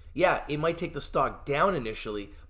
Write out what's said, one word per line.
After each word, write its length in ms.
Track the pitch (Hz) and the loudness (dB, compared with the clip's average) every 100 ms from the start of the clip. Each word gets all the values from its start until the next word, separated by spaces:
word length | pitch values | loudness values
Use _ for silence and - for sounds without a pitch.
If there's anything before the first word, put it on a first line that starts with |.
| - | -10
Yeah, 300 | 135 180 139 - | 2 4 4 0
it 100 | 143 | 0
might 200 | 160 165 | 0 0
take 160 | 165 | -4
the 60 | 143 | -4
stock 440 | - 160 131 101 - | -2 2 2 0 -2
down 300 | 143 190 170 | 2 2 2
initially, 560 | 113 110 113 104 101 - | -2 -6 -6 -6 -8 -12